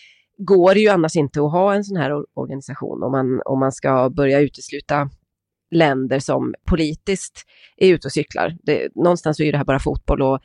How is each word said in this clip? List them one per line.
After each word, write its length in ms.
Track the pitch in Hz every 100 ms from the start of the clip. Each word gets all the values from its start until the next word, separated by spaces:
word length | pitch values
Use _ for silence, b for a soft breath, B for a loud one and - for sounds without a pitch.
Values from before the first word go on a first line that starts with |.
| B B B -
går 360 | 196 196 180
det 60 | 190
ju 80 | 214
annars 280 | 190 156 170
inte 240 | 143 151
att 120 | 147
ha 220 | 170 196
en 100 | 202
sån 120 | 202 190
här 140 | 139
or-, 160 | 147 -
organisation 680 | - 135 139 - 131 - 62
om 100 | 95
man, 300 | 135 131 127
om 160 | - 135
man 120 | 135
ska 380 | 135 143 131 131
börja 300 | 135 139 139
utesluta 720 | 143 - - 143 - 147 143 - _ _ _ _ _
länder 460 | 165 156 131 131 135
som 360 | - 135 127 - -
politiskt 800 | 175 156 156 - 196 - - - b b b
är 120 | 185
ute 200 | 170 139
och 40 |
cyklar. 440 | 151 147 - 87 170
Det, 320 | - 143 67
någonstans 420 | - 170 175 - 151
så 60 |
är 100 | 151
det 60 | 143
här 60 |
bara 140 | 139 135
fotboll 440 | - 139 - 143
och 180 | 135 135